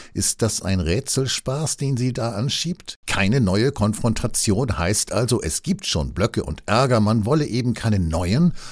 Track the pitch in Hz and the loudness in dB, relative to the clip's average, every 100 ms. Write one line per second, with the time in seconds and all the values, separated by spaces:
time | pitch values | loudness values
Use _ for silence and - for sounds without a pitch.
0 | - 104 95 - 110 - 92 95 82 113 | -10 -4 -2 0 0 0 0 0 2 0
1 | - 135 131 - - 139 156 - 139 123 | 0 -2 -2 -4 -4 -4 -4 -2 -2 0
2 | 127 120 117 104 135 - 165 185 - - | -2 -2 -4 -2 -2 -2 -4 -6 -10 -12
3 | - 95 98 135 95 98 131 - 107 208 | -4 0 2 4 4 2 2 2 0 2
4 | - - 240 - - 180 135 76 87 - | 0 0 -2 -2 0 0 0 -2 0 0
5 | - 107 123 120 80 - 165 196 - - | -2 -2 0 0 0 -4 -4 -4 -2 -2
6 | 69 82 107 - - 76 - 110 135 113 | -2 0 0 0 -4 -6 0 2 4 4
7 | 104 113 104 156 147 117 120 113 113 101 | 4 2 2 0 0 -2 -2 0 0 2
8 | 82 82 87 123 175 - - | 2 0 2 4 4 2 -8